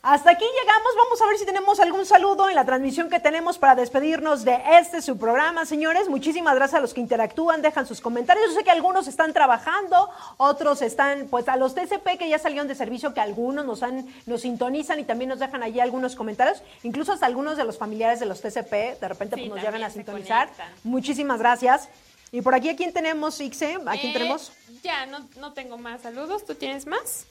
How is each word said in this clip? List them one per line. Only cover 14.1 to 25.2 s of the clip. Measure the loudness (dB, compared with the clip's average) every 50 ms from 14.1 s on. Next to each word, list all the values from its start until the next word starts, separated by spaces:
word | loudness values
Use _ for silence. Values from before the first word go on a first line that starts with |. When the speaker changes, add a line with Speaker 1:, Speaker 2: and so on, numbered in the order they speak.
| -18 -18 -10
Speaker 1:
nos | -8 -8 -6
sintonizan | -6 -6 -4 -4 -4 -4 -4 -6 -4 -4 -6 -6
y | -4
también | -6 -6 -6 -4 -6
nos | -6 -6
dejan | -6 -6 -6 -8 -8
allí | -6 -2 -2
algunos | -2 0 -2 -4 -6 -6 -6
comentarios. | -8 -10 -10 -2 0 0 0 0 -2 -8 -20 -20 -12 -10
Incluso | -8 -6 -6 -4 -4 -2
hasta | 0 0
algunos | -2 0 -2 -4 -6 -4
de | -4 -4
los | -4 -4 -8
familiares | -10 -10 -6 -2 0 0 0 0
de | -2
los | -8 -8 -8
T | -10 -8
C | -8 -8
P | -8 -4 -4 -4 -4 -4 -6 -8
de | -10
repente, | -10 -8 -8 -8 -8 -8
Speaker 2:
Sí, | -8 -8
Speaker 1:
pues, | -10
nos | -10
llegan | -6 -6 -6 -6 -6
a | -8
Speaker 2:
también | -8
se | -10
Speaker 1:
sintonizar. | -12 -14 -12 -12 -12 -4 0 0 0 0 0
Speaker 2:
conectan. | -6 -18 -18 -18 -18 -12 _
Speaker 1:
Muchísimas | -4 -4 -4 -2 -2 -4 -4 -2 -2 -2 2
gracias. | 4 2 2 4 4 4 4 4 2 -10 -20 _ _ _ _ _ _ _
Y | -8 -2
por | 0 2 2
aquí, | 2 2 0
¿a | -4
quién | -2 -4 -4 -4
tenemos, | -2 -2 -2 -4 -2 -4 -6 -6 -6
Ixe? | -10 -10 -6 -6 -6 -6 -6 -6 -6
¿A | -6 -6
quién | -4 -4 -4
Speaker 2:
Eh, | -4
Speaker 1:
tenemos? | -4 -2 -2 -4 -6 -8 -16 -20 _ _ _ -20 -14 -8
Speaker 2:
ya, | -6 -6 -6 -8
no, | -10 -12 -16